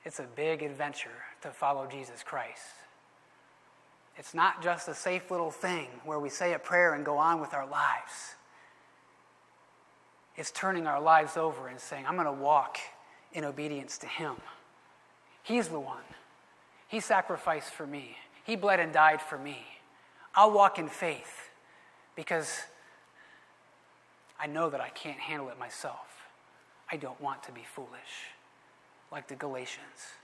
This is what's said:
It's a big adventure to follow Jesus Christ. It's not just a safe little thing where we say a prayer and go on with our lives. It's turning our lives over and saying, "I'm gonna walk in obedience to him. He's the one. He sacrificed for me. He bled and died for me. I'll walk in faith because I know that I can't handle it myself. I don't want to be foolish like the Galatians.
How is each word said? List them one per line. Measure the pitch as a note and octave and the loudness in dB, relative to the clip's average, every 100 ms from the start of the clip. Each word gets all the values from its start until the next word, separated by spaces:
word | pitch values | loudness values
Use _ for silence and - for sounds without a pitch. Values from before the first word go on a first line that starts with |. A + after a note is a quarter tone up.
It's | E3+ - | -12 -10
a | B2+ A#2+ | -10 -4
big | D#3 D#3+ | -2 0
adventure | D3+ C3+ D3 C#3 - - - - | -4 -4 -6 -6 -10 -12 -16 -14
to | D3+ | -14
follow | - C#3+ C#3 C3+ | -2 0 0 -2
Jesus | C3+ B2+ A#2+ | -10 -12 -14
Christ. | - C#3+ A#2+ - - - - - _ _ _ _ _ _ _ _ _ _ _ - | -8 -8 -8 -12 -18 -20 -20 -20 _ _ _ _ _ _ _ _ _ _ _ -18
It's | D3 E3 | -8 4
not | F#3 - | 4 4
just | E3+ E3+ - | 0 0 -2
a | |
safe | D3+ F#3+ F3+ F#3 | -4 -2 -2 -2
little | F#3 E3 | -2 -2
thing | C#3+ F#3 F3 C3 B2 D#3 | -2 -2 -2 -4 -12 -6
where | D3+ | -4
we | C#3+ | -4
say | - F3+ | -2 0
a | D#3+ | 0
prayer | - F3 F3 | 2 6 6
and | D3 | 4
go | D3 D3 | 0 4
on | D#3+ E3 | 4 4
with | D3 | 0
our | C#3+ C3+ | -4 -4
lives. | D3 D3 A2+ - - - - - - - - - _ _ _ _ _ _ _ _ _ _ _ _ _ _ - | 0 2 0 -4 -12 -14 -16 -20 -20 -20 -20 -20 _ _ _ _ _ _ _ _ _ _ _ _ _ _ -10
It's | D#3+ | -8
turning | - F#3+ F#3 D#3+ | -2 0 0 0
our | C#3+ | 2
lives | D#3 D#3+ D3+ E3 | 8 8 8 0
over | D#3+ C#3+ C3 | -2 -2 -10
and | B2+ | -12
saying, | - C#3+ C3+ | -12 -8 -4
"I'm | F3+ | 0
gonna | D#3 | 0
walk | C#3 C#3 D3+ - - - - - - - | 0 4 6 4 -4 -10 -16 -20 -20 -12
in | - | -6
obedience | D3 C#3 D3+ C#3+ C3+ - | -6 -4 -6 -6 -8 -12
to | - | -10
him. | - D#3 A#2+ - - - - - - _ _ _ - | -6 -6 -6 -12 -20 -20 -20 -20 -20 _ _ _ -20
He's | - A#3+ F3 | 0 0 2
the | D#3 | -4
one. | C3 - - - - - - _ _ - - | -6 -10 -12 -20 -20 -20 -20 _ _ -20 -6
He | A3 | -6
sacrificed | - G3+ F#3 E3+ - D#3 - | 2 2 2 -2 0 -2 -4
for | - D3 | -10 -8
me. | C#3+ B2 - - - | -8 -10 -16 -20 -16
He | - A3 | -6 0
bled | G3+ F#3+ | 4 4
and | D#3+ | 6
died | D#3 D#3 D3+ | 8 8 8
for | - C#3+ | -2 -8
me. | C#3+ C#3+ - - - - - - - - | -8 -10 -14 -20 -20 -20 -20 -20 0 8
I'll | G#3+ | 10
walk | G#3 G3 G3 | 10 8 6
in | D#3 | -6
faith | - F3 C#3 - - - - - - - - - - | -4 -4 -4 -10 -16 -18 -20 -20 -20 -20 -20 -18 -12
because | D#3 E3 D3 - - - - - - - - - - - _ _ _ _ _ _ - - | -2 -2 -2 -6 -10 -18 -20 -20 -20 -20 -20 -20 -20 -20 _ _ _ _ _ _ -20 -10
I | D3+ | -6
know | D3+ E3 | 0 0
that | C#3 | 0
I | B2 | -6
can't | - D#3 C#3 | -8 -10 -8
handle | - D#3 C3+ | -8 -6 -8
it | A#2+ | -10
myself. | A#2+ - D3 A#2 - - - - - - _ - - | -12 -10 -10 -10 -16 -20 -20 -20 -20 -20 _ -20 -10
I | D#3+ | -8
don't | C#3 B2+ | -8 -8
want | C#3+ C3+ | -8 -8
to | - | -12
be | B2 | -16
foolish | A2+ - B2 A#2+ - - - - - _ - _ _ - - | -16 -14 -14 -16 -16 -16 -16 -18 -20 _ -20 _ _ -20 -14
like | D3 C#3+ | -14 -12
the | C3+ | -8
Galatians. | D3 C3 B2+ - - - - - | -6 -6 -8 -12 -14 -18 -18 -20